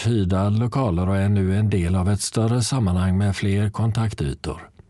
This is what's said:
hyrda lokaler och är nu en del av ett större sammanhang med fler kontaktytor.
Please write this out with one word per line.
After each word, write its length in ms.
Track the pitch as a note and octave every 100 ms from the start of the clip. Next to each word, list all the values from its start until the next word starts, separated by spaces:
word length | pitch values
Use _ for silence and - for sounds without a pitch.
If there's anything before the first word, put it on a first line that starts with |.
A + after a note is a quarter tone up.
| A2
hyrda 420 | A#2 F#2 F#2+ G2+
lokaler 600 | G#2+ A#2+ C#3 B2+ E2+ F2+
och 80 | G2
är 120 | G2+
nu 280 | G2+ F#2 G2
en 140 | G#2+
del 240 | G2+ E2+
av 160 | F#2 F#2
ett 100 | G2+
större 420 | - A2+ A2+ B2
sammanhang 560 | A2+ C3+ G2 F2+ F#2 F#2
med 180 | G2+ F#2
fler 340 | G2+ G2 G#2+
kontaktytor. 1000 | - A2+ G#2+ A2 - A#2+ - - D2+ - - -